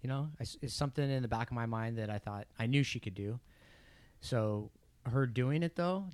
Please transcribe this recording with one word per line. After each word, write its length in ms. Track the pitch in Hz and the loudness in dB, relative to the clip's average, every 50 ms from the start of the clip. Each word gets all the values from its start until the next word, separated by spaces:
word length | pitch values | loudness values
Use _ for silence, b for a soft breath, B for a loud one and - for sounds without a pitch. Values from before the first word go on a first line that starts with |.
you 80 | - 131 | -4 -2
know? 200 | 135 139 147 151 151 - | 0 0 -2 -2 -4 -6
I 40 | 113 | -6
s-, 140 | - - - | -6 -6 -6
it's 120 | 147 113 - | -6 -4 -2
something 360 | - 143 139 - 147 139 139 | 0 0 0 2 0 2 2
in 120 | 135 131 | 2 2
the 60 | 123 107 | 2 2
back 200 | 113 113 120 - | 0 0 0 0
of 40 | 123 | 0
my 100 | 120 117 | 0 0
mind 300 | 117 117 113 113 117 117 113 | 0 0 0 -2 -2 -2 -2
that 100 | 107 104 | -2 -2
I 80 | 104 | -2
thought 300 | 101 - 107 104 101 - - - - | -4 -4 -4 -6 -6 -8 -8 -4 -2
I 60 | 113 | 2
knew 180 | 120 139 143 135 | 4 4 4 4
she 160 | - - 117 | 4 0 -4
could 160 | - 107 92 | -6 -6 -4
do. 240 | 101 101 104 117 120 - b b b b b b b b b b b b b b b | -4 -2 -2 -4 -4 -8 b b b b b b b b b b b b b b b
So 520 | - - 131 113 107 107 104 104 107 - - _ _ - - _ - | -4 -2 0 2 2 2 0 0 -4 -6 -12 _ _ -20 -16 _ -4
her 220 | 123 120 135 135 | 0 2 2 2
doing 360 | 123 107 127 123 131 147 160 170 | 2 2 2 2 2 2 2 0
it, 120 | 165 - | 0 0
though, 300 | - 175 180 185 196 196 185 | 0 0 2 0 0 -2 -4